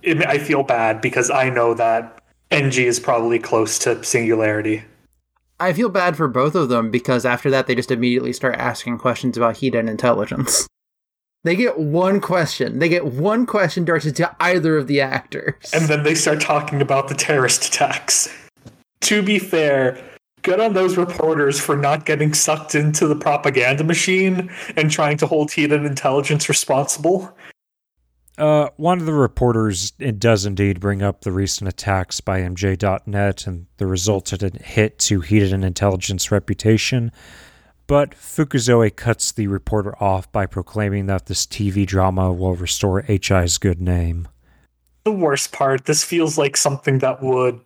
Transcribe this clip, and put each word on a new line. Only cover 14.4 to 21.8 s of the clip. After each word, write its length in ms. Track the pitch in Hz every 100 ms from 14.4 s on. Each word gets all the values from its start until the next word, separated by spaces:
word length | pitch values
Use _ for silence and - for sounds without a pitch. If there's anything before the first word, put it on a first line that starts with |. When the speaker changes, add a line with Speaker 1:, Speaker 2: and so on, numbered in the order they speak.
| 175 180 160 156
Speaker 2:
of 80 | 139
the 160 | 143
actors. 720 | 135 135 - - - - -
Speaker 1:
And 140 | - 160
then 160 | 147
they 100 | 147
start 260 | 156 - 151
talking 440 | - 151 147 143
about 240 | 139 135 139
the 80 | 139
terrorist 500 | - 151 127 - -
attacks. 640 | - 143 - - - - - - _ - _ _ _
To 240 | - 208
be 160 | 190 208
fair, 580 | 190 170 151 139 131 123 - - _ _
good 160 | - 185
on 140 | 226
those 240 | 190 185 180
reporters 640 | 170 - 160 151 143 143
for 160 | -
not 300 | 143